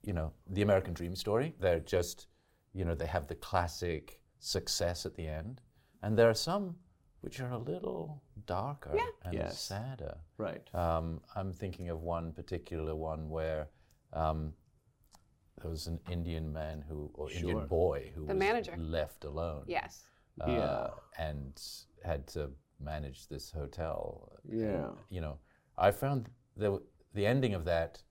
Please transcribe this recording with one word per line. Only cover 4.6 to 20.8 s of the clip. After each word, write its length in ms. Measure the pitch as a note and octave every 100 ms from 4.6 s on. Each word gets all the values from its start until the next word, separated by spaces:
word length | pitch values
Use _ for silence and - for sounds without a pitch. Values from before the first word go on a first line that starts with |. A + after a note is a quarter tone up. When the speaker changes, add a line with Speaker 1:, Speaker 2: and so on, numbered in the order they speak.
| - - F2 F2 F2
Speaker 1:
at 100 | -
the 100 | D#2+
end. 360 | D#2 F2+ B2+ - _ _ _
And 140 | G#2 A2
there 100 | A#2
are 40 | A2 -
some 240 | G3 F#3+ E3+ - _ _ -
which 180 | - -
are 120 | B2+
a 40 | B2
little 640 | B2 F3+ - F3 E3 D3 - - -
darker 480 | F2+ A#2+ C#3+ -
Speaker 2:
Yeah. 140 | G#4 A#4+ G#4+
Speaker 1:
and 100 | -
Speaker 3:
Yes. 240 | - E2+ -
Speaker 1:
sadder. 600 | - G2 B2 C3+ - - - -
Speaker 3:
Right. 260 | G#2 - - F2+
Speaker 1:
Um, 460 | E2+ E2 E2 E2 - -
I'm 160 | F#2+
thinking 340 | F2 G2 F2+ F2
of 120 | E2
one 320 | E2+ E2+ E2
particular 600 | D#2 E2 F2 - E2 D#2 D#2
one 320 | D#2+ D#2 D#2
where, 400 | D#2+ D#2+ D#2 D2+ - - _ _
um, 420 | D#2+ D#2+ D#2 D#2 D#2 _ _ _ _ _ - _ _ _ -
there 100 | E2
was 160 | D#2+ E2+
an 140 | E2 -
Indian 400 | F2 E2+ E2 D#2
man 300 | D2+ D#2 D#2
who, 280 | D2 D2+ D2+
or 180 | - D2+
Indian 280 | E2+ F2 G#2
Speaker 3:
Sure. 80 | -
Speaker 1:
boy 440 | D#2+ F2 C#2+ C2
who 120 | - D2+
Speaker 2:
The 80 |
Speaker 1:
was 60 | F#3+
Speaker 2:
manager. 360 | G3 A#3 - E3+
Speaker 1:
left 480 | D#2+ D#2+ D2+ -
alone. 400 | D2+ D2 E2+ D2+ -
Speaker 2:
Yes. 380 | - - - - _ _ -
Speaker 1:
Uh, 100 | D#2+
Speaker 3:
Yeah. 380 | D2+ D2 C#2+